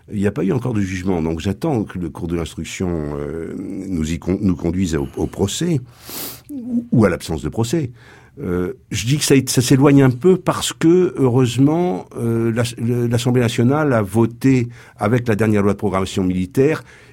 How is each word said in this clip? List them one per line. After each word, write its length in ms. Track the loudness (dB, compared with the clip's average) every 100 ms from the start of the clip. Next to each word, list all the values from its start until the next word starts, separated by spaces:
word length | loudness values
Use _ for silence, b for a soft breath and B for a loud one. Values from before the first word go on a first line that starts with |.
| -10
Il 60 | -4
n'y 80 | -2
a 60 |
pas 120 | -2
eu 80 | -2
encore 220 | -2 -2
de 80 | -2
jugement, 400 | -4 -4 -2 -2
donc 180 | -2 -2
j'attends 440 | -4 -4 -2 -2
que 140 | -4 -6
le 120 | -8
cours 180 | -8 -6
de 80 | -4
l'instruction, 800 | -6 -10 -12 -6 -4 -4 -4 -6
euh, 380 | -8 -8 -10 -10
nous 560 | -10 -10 -6 -4 -2
y 60 | -4
con-, 200 | -2 0
nous 160 | 0 0
conduise 400 | -2 -2 -2 -2
au, 120 | -4 -4
au 100 | -6
procès, 540 | -2 -4 -2 -2 -2 B B B B B B B
ou, 340 | -12 -4 -6 0
ou 120 | 2 4
à 20 |
l'absence 320 | 2 -4 -6
de 80 | -4
procès. 420 | -4 -2 -2 -4 B B B B -10
Euh, 360 | -4 -4 -4 -8 _
je 160 | -6 -2
dis 100 | -2
que 80 |
ça, 100 | 4 2 4
ça 160 | 0
s'éloigne 400 | 4 4 6 8
un 80 | 6
peu 260 | 4 4 4
parce 380 | 2 -4 -6
que, 400 | 0 4 4 2 2
heureusement, 920 | 2 4 2 4 2 2 -2 -4 -8 -6
euh, 340 | -2 0 0
l'As-, 220 | 0 -4 -4
le, 300 | -2 0 0
l'Assemblée 340 | 0 2 2
nationale 540 | 2 2 2 2 2
a 80 | 2
voté, 680 | 2 2 2 2 2 2 0 B B -4
avec 280 | 0 0 0
la 100 | 0
dernière 260 | 2 4
loi 100 | 2
de 60 | 0
programmation 440 | -2 -2 -2 0
militaire, 600 | 0 0 -2 2 2 0 B B B